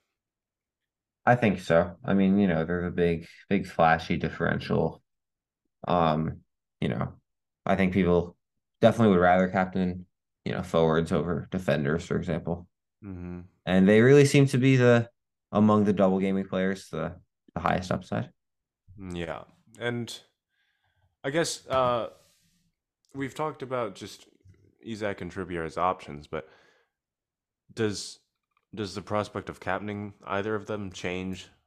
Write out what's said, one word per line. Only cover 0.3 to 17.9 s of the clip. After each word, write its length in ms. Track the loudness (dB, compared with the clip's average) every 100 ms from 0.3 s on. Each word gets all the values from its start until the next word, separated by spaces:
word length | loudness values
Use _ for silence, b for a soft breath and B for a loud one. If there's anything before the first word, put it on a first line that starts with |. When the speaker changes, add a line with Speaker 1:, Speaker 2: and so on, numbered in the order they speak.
| _ _ _ _ _ _ _ _ _ 2
Speaker 1:
I 100 | 2
think 240 | 2 0
so. 340 | 2 2 2 -4
I 100 | -2
mean, 240 | 0 2 2
you 80 | 2
know, 180 | 0 -2
they're 180 | -4
the 80 | -4
big, 360 | -2 0 0 -6 -18 -4
big 180 | -2 -2
flashy 520 | 2 4 4 0 -4
differential. 840 | -4 -4 -4 -4 -2 -2 -2 -4 _ _ _ _ _ _ _ _ -2
Um, 520 | 2 2 2 -2 -6 _ _ _ -6
you 80 | -4
know, 240 | -4 -6 -10 _ _ _ _ -4
I 120 | 0
think 160 | 2
people 420 | 2 2 2 0 -8 _ _ _ 2
definitely 320 | 2 4 4 6
would 60 |
rather 260 | 6 4 2
captain, 580 | 0 -2 -2 -4 -4 -12 _ _ _
you 80 | -8
know, 100 | -8
forwards 500 | -2 2 4 2 0
over 340 | -2 -2 -6 -6
defenders, 540 | -8 -2 0 0 -2 -2
for 120 | -6
example. 500 | -4 -6 -4 -8 -10 _ _ _
Speaker 2:
Mm-hmm. 400 | -14 -12 -12 -12 -16 _ 0
Speaker 1:
And 220 | 4 6
they 140 | 8
really 240 | 8 8 8
seem 200 | 6 4
to 100 | 4
be 180 | 4 6
the, 320 | 6 4 2 _ _ _ _
among 320 | 2 4 4 4
the 80 |
double 260 | 4 4 4
game 160 | 0 0
week 140 | -2
players, 400 | -2 -2 -4 -8
the, 260 | -8 -8 -10 _ _ _
the 80 | -4
highest 300 | -2 -2 -2